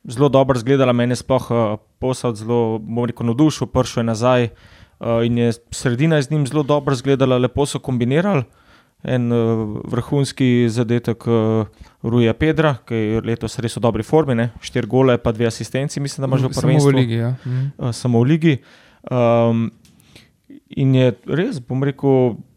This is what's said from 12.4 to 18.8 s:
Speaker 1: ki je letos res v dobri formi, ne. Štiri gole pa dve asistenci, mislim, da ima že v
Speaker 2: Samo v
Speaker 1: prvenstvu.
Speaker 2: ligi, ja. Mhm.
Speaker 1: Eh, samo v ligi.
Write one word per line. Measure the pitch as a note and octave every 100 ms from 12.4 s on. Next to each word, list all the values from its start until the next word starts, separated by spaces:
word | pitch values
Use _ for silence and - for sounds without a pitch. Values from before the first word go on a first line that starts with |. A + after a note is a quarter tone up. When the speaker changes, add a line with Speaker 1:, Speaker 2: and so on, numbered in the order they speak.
| D#3 D#3 D#3 B2+
Speaker 1:
ki | - A2+
je | G#2+ A2
letos | G#2+ A#2 A2+ -
res | A2+
v | -
dobri | A#2 G#2+
formi, | A2 D#3 C#3+
ne. | A#2 A#2 -
Štiri | - - A2+
gole | B2 C3 A#2+
pa | A#2+
dve | A2 A#2
asistenci, | A2+ A2+ B2+ D3 -
mislim, | C#3 -
da | C3+
ima | C3
že |
v | B2+
Speaker 2:
Samo | C3
v | D3+
Speaker 1:
prvenstvu. | D3+ C#3+
Speaker 2:
ligi, | C3+ B2 A2+
ja. | A#2 B2+
Mhm. | B2+ B2+ C3+ -
Speaker 1:
Eh, | C3
samo | A2 B2+ A#2
v | B2
ligi. | E3 E3 C3 _ -